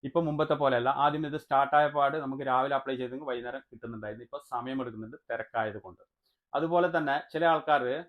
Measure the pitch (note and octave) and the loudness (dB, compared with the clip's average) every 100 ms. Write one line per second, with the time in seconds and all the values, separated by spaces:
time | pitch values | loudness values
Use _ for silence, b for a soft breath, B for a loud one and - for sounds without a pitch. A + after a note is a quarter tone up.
0 | C#3 E3+ E3 D3+ D#3 D3 C#3+ B2 B2 C#3 | -2 0 0 0 0 2 2 2 2 2
1 | C#3+ D3+ D3+ D3+ - C3+ C#3 D3 D3 C#3+ | 2 2 -4 -6 0 2 4 4 4 4
2 | C#3 D#3 C3+ C3+ C3+ B2+ C3+ C#3 C3 C3 | 2 0 -4 -4 0 2 2 0 -2 -4
3 | B2+ C3 D3 B2 A#2+ C3+ - A2+ A#2 A2 | -4 -6 -6 -6 -6 -10 -14 -14 -12 -10
4 | G#2+ G#2+ A#2+ C#3+ - B2 B2 C3+ B2 A2 | -10 -10 -12 -14 -8 -8 -6 -6 -6 -8
5 | A2 C3+ _ A2+ A2 A#2 A2 G#2 F#2 F2+ | -14 -14 _ -8 -6 -4 -4 -6 -16 -20
6 | _ _ _ _ _ C#3 E3 F3 F3 E3+ | _ _ _ _ _ -2 2 2 4 2
7 | D3 C#3+ - D#3 E3 D#3+ D#3 D3 B2 C#3+ | 0 -2 -2 0 2 2 2 2 2 -4